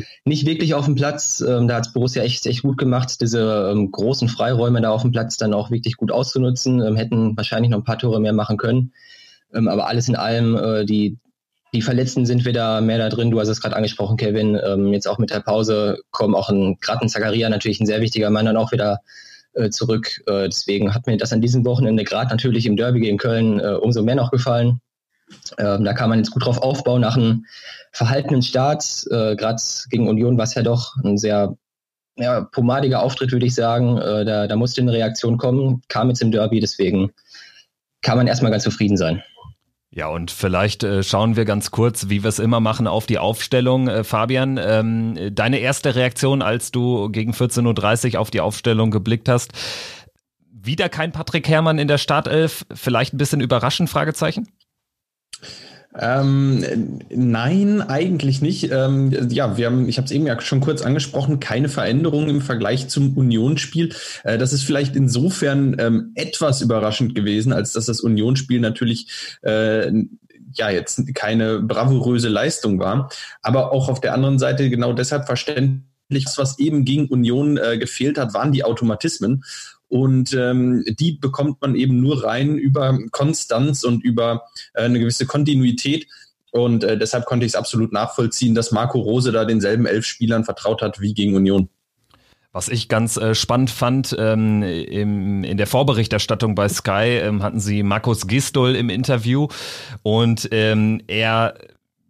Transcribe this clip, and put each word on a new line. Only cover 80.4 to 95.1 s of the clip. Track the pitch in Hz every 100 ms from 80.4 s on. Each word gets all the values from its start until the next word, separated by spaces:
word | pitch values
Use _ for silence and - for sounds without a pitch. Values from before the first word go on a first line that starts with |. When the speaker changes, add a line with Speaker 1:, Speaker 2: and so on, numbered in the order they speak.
| 123 127 123 123 - 107
Speaker 3:
die | 170
bekommt | 147 135 139 147 139
man | 139 117
eben | 135 123
nur | 131 139
rein | 107 120 143 151
über | 135 143 135 135 113
Konstanz | - 143 156 - 117 143 135
und | - 117
über, | 123 117 117 113 - - -
äh, | -
eine | 117 123
gewisse | 117 117 131
Kontinuität. | 147 151 139 127 123 135 160 - - - _ _
Und, | 120 123 113
äh, | 104 107
deshalb | 110 123 120
konnte | 123 117
ich's | 104
absolut | 110 110 113
nachvollziehen, | 101 117 - 113 - 123 113
dass | 113
Marco | 107 123 127
Rose | 104 123 131
da | 113 110
denselben | 113 98 110 117
elf | 107
Spielern | - - 113 113
vertraut | 110 - 104 110
hat | 107 -
wie | 104
gegen | 107 101 95
Union. | 95 98 92 _ _ _ _ _ _ _ _
Speaker 2:
Was | 92 90
ich | 117 -
ganz, | 110 113 -
äh, | 110 110
spannend | - 123 131
fand, | - 123 131 - -
ähm, | 110 110 107 107
im, | 104 82 - 101 104